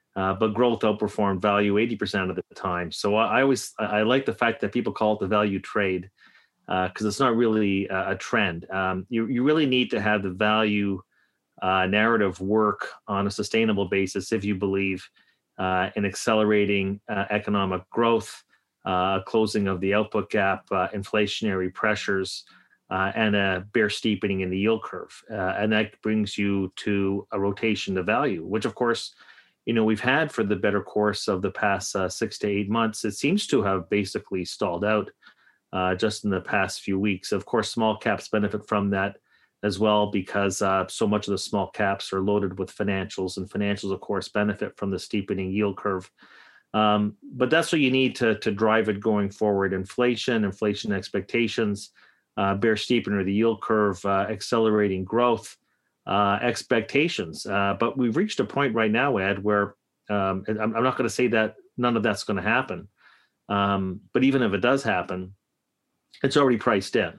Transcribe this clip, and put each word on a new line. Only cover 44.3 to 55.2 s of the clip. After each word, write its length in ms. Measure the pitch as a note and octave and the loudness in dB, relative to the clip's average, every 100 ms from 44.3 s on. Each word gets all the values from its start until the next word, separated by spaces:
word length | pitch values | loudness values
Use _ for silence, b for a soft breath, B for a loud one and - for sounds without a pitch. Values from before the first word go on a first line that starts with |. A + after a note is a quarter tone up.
| G#2 G#2 G2 G#2 - | -2 0 -2 -6 -4
from 140 | G2 | -4
the 80 | F#2 | -4
steepening 520 | - G#2 G2 F#2+ F#2 | -4 -6 -2 -4 -2
yield 260 | G2 G#2 F#2+ | 0 -2 -2
curve. 340 | G#2 F#2 - _ B B B B B | -4 -4 -6 _ B B B B B
Um, 420 | G#2+ G#2+ G#2 G#2 - | 2 4 4 2 -4
but 280 | C#4+ C3 B2+ | -16 -2 2
that's 220 | D#3 D#3+ | 2 2
what 80 | D#3+ | 2
you 100 | C3+ | 4
need 240 | C3 C3 - | 4 2 2
to, 220 | A#2 G#2+ | 0 2
to 100 | A2+ | -2
drive 380 | G2+ A2 A2 G#2+ | 2 4 4 2
it 120 | G2+ | 0
going 300 | A2+ G#2 G2 | 0 0 0
forward. 420 | - G#2+ G2 G2 | 0 0 2 0
Inflation, 720 | F#2+ F#2+ - B2 A#2 - A#2 | -2 -4 0 0 2 0 0
inflation 480 | G#2 F#2 G#2+ G#2 G#2+ | 0 0 -2 -2 -2
expectations, 1000 | G2 - G2+ F#2 A#2+ A2+ - G#2+ G2+ - b b b b - | -4 -2 -6 -2 0 0 0 -2 -2 -8 b b b b -2
uh, 180 | G2 G2 | 0 2
bear 180 | A2+ | 2
steepener 460 | G#2+ - B2 G2+ G2+ | 2 2 0 2 0
of 60 | F#2 | 2
the 60 | |
yield 280 | G2+ A2+ A2 | 2 2 0
curve, 440 | - A2 G#2 F2+ | 0 2 2 0
uh, 220 | G2+ G2 G2 | 0 0 0
accelerating 760 | G2+ - A#2+ A2 G#2+ G2+ F#2+ | -4 -2 2 4 4 2 0
growth, 520 | F#2 A2+ | -2 2